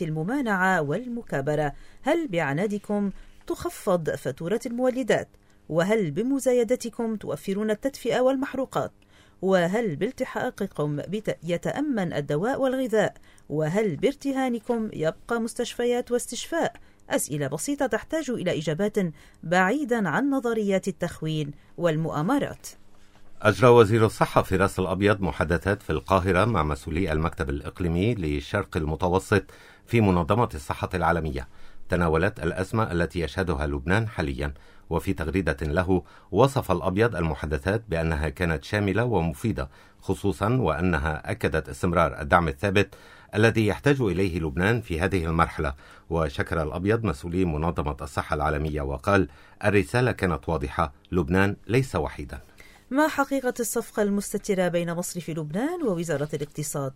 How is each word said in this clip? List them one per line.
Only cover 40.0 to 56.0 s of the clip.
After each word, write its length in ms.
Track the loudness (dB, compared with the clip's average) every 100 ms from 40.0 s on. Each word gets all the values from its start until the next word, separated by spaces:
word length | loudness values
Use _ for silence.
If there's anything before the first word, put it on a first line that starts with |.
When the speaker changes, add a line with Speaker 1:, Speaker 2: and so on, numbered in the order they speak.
Speaker 2:
خصوصاً 480 | -4 0 0 0 0
وأنها 840 | 2 2 2 2 2 0 -4 -6
أكدت 380 | -4 0 -2 -4
استمرار 520 | -4 0 2 2 0
الدعم 260 | 4 4 4
الثابت 480 | 0 2 2 2 -4 -20 -20 -6 2
الذي 320 | 4 4 2
يحتاج 340 | 2 2 2
إليه 380 | 2 2 0 0
لبنان 420 | -2 2 2 2
في 180 | -2 -2
هذه 260 | 0 0 0
المرحلة. 480 | 2 0 0 -4 -6 -16 -20 -4
وشكر 540 | -2 -2 -2 -2 -2
الأبيض 400 | -2 -2 0 0
مسؤولي 420 | 0 -4 -4 0 0
منظمة 520 | 0 -2 -2 -4 -4
الصحة 320 | -6 -6 -4
العالمية 480 | -2 0 0 -2 -4
وقال: 460 | -4 -4 2 2 2 -6 -20 -4 2
"الرسالة 460 | 2 2 0 0
كانت 380 | 0 0 0 -2
واضحة، 440 | -2 -2 -2 -2 -4 _
لبنان 440 | -2 2 4 2 0 -2
ليس 280 | 0 0 -2
وحيداً". 440 | -4 -6 -12 -14 -18 -20 -20 -20 _
Speaker 1:
ما 160 | 0 2
حقيقة 460 | 2 0 0 -2 -4
الصفقة 440 | -4 -4 -4 -2
المستترة 640 | 0 0 -2 -6 -2 0 2
بين 260 | 0 -2
مصرف 360 | -4 -6 -8 -8
لبنان 540 | -6 -4 -4 -4 -2
ووزارة 460 | -2 -2